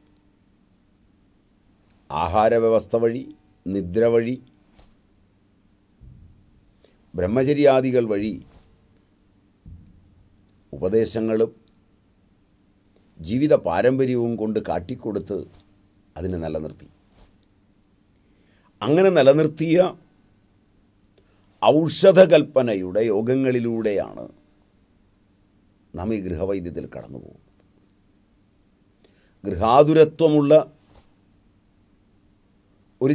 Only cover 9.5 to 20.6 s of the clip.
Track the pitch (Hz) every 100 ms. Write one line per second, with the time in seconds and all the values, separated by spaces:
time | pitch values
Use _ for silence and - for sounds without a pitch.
9.5 | _ - - - _ _ _ _ _ _
10.5 | _ _ 67 92 110 110 117 110 110 113
11.5 | - _ _ _ _ _ _ _ _ _
12.5 | _ _ _ _ _ _ - 80 120 151
13.5 | 135 87 85 120 131 131 123 117 113 110
14.5 | 107 - 82 87 123 117 101 90 95 -
15.5 | - _ _ _ _ _ - 90 90 80
16.5 | 78 78 - - _ _ _ - _ _
17.5 | _ _ _ _ _ _ _ _ _ _
18.5 | _ _ _ 110 156 190 170 135 147 156
19.5 | - 160 165 185 - _ _ _ _ _
20.5 | _